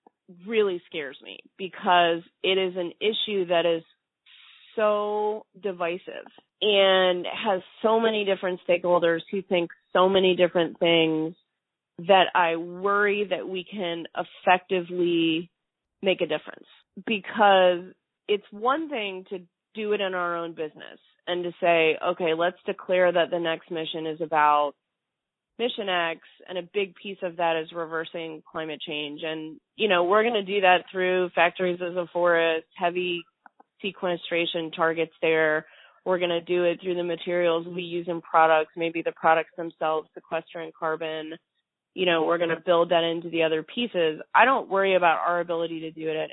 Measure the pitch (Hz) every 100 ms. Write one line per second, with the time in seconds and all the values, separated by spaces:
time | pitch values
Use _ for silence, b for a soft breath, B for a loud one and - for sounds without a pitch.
0 | _ _ _ 175 185 226 202 175 - 165
1 | 139 143 - - - - 190 - 196 180
2 | 170 170 175 _ 185 190 185 185 175 -
3 | 214 220 - 202 175 170 170 165 - _
4 | _ _ _ _ _ _ _ - 214 208
5 | 208 208 214 214 - 190 196 175 170 180
6 | - - - _ _ - 214 202 190 190
7 | 185 180 - - 214 185 - - 220 226
8 | 226 214 196 190 185 180 - 175 175 175
9 | 165 165 - 202 185 180 170 - _ 180
10 | 185 196 185 180 175 180 165 - 170 165
11 | 160 156 160 175 _ _ _ _ _ -
12 | 170 190 175 - 170 165 175 175 196 202
13 | 208 202 202 175 - 185 170 208 175 170
14 | 165 - 170 - - 180 - 190 170 180
15 | 175 170 165 160 175 _ _ _ _ _
16 | 190 180 170 151 - - - _ _ -
17 | - 214 - 214 208 190 180 175 185 -
18 | _ _ - 208 - 208 233 294 311 262
19 | 202 185 185 190 175 _ _ 214 214 208
20 | 196 185 175 170 170 165 156 - 65 -
21 | _ _ - 175 175 170 175 170 160 151
22 | - 180 175 160 175 180 - 196 - 185
23 | 180 175 160 170 170 160 - 170 160 165
24 | 160 156 160 156 147 147 147 - _ _
25 | _ _ _ _ _ - 233 233 196 180
26 | 165 165 - _ - 185 175 208 190 175
27 | 208 190 185 165 170 165 160 170 160 160
28 | 165 175 165 156 - 165 160 147 - 147
29 | 147 151 160 160 156 151 _ - 208 180
30 | 175 208 226 226 185 202 185 180 - 190
31 | 185 185 180 180 170 175 185 175 175 180
32 | 170 175 175 170 165 160 165 - 180 180
33 | 180 175 165 _ _ _ _ _ 202 180
34 | 185 170 - 170 165 175 160 170 165 165
35 | 165 _ 165 160 156 156 156 b b b
36 | - 180 175 170 170 180 175 170 185 175
37 | 175 165 - 175 175 165 170 180 170 170
38 | 175 165 - 170 160 156 156 175 165 165
39 | 160 - 175 160 156 - 165 - 160 156
40 | - - - 160 160 175 160 - 160 160
41 | 160 156 156 160 _ _ _ _ _ -
42 | 180 170 160 170 170 165 - 170 175 170
43 | 165 165 170 165 160 160 156 - 240 180
44 | 160 156 - - 240 262 - 190 196 185
45 | 175 139 143 175 175 165 170 165 160 160
46 | 160 156 156